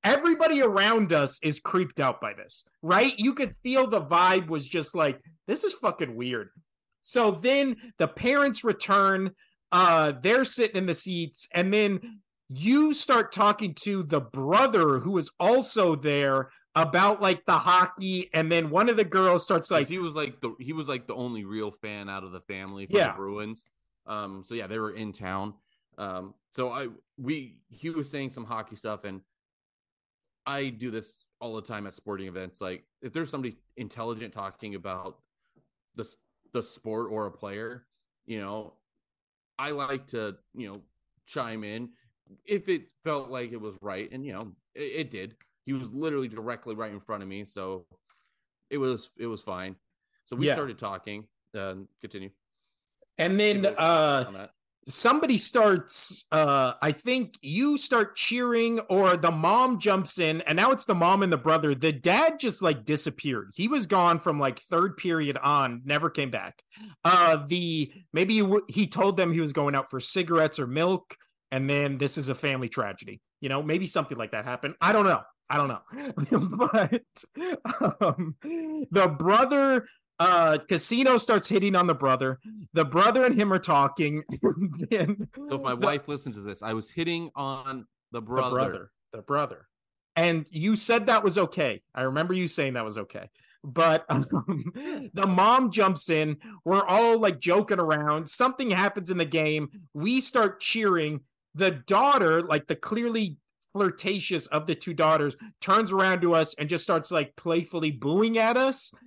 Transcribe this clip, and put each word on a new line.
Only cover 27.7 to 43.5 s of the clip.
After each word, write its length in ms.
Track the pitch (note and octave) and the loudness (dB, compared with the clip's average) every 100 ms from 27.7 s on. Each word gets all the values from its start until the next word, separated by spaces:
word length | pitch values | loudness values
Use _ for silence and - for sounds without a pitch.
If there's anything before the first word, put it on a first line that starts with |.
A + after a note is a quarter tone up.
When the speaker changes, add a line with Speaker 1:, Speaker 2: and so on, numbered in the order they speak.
| A2 E3 | -14 -10
Speaker 2:
was 200 | D#3+ C#3 | -8 -8
saying 200 | C#3+ C3 | -8 -10
some 140 | C3 | -12
hockey 300 | A2 A2+ G#2+ | -10 -10 -10
stuff, 300 | G#2 A2 G#2 | -12 -10 -10
and 160 | G2+ F#2+ - _ _ _ _ _ _ _ _ _ _ _ C3+ | -10 -14 -18 _ _ _ _ _ _ _ _ _ _ _ -10
I 220 | C#3 C3+ | -6 -6
do 220 | A2 B2 | -8 -8
this 340 | A2 - - _ _ | -8 -10 -16 _ _
all 140 | A#2+ | -12
the 80 | A2 | -12
time 240 | A2 G#2+ G2+ | -12 -12 -12
at 80 | |
sporting 320 | - G#2 G2 F#2+ | -14 -10 -10 -10
events. 340 | F2+ F#2 - | -12 -14 -12
Like, 240 | F#2+ F#2 _ _ | -12 -12 _ _
if 100 | B2+ | -12
there's 180 | D#3+ D#3+ | -10 -8
somebody 260 | C#3+ B2 - _ - | -8 -10 -12 _ -16
intelligent 560 | G#2+ A#2 A#2 A2 A2+ | -16 -10 -10 -10 -12
talking 400 | G#2 G2 - G#2+ | -10 -12 -12 -14
about 440 | G2 G2 F#2 F#2 - _ _ _ _ _ _ _ | -12 -10 -10 -12 -18 _ _ _ _ _ _ _
the 100 | - | -14
s-, 120 | G#2+ - _ _ _ | -14 -16 _ _ _
the 100 | B2 | -8
sport 480 | A2+ - A2 A2 A2+ | -6 -10 -8 -8 -6
or 160 | G#2+ G2+ | -6 -8
a 40 | |
player, 560 | - G2+ G2+ A2+ B2 _ _ _ _ - | -10 -12 -12 -12 -14 _ _ _ _ -14
you 140 | A2 | -12
know, 340 | G2 G#2+ G#2+ _ _ _ _ _ _ _ _ - | -10 -10 -12 _ _ _ _ _ _ _ _ -10
I 120 | C#3+ | -6
like 380 | D3 C3+ C3+ C3+ | -6 -6 -8 -8
to, 280 | A#2+ G#2+ F#2 _ | -8 -8 -10 _
you 180 | A#2+ G#2 | -16 -16
know, 100 | G2+ _ _ _ _ _ | -16 _ _ _ _ _
chime 360 | D3 A#2 A2 | -8 -6 -8
in 280 | G#2 A2+ A#2+ _ _ _ _ - | -8 -10 -12 _ _ _ _ -20
if 240 | - G3+ G3 | -6 -4 -2
it 200 | E3 - _ | -6 -6 _
felt 260 | D#3+ D3 B2+ | -6 -6 -6
like 220 | B2+ A#2+ | -8 -8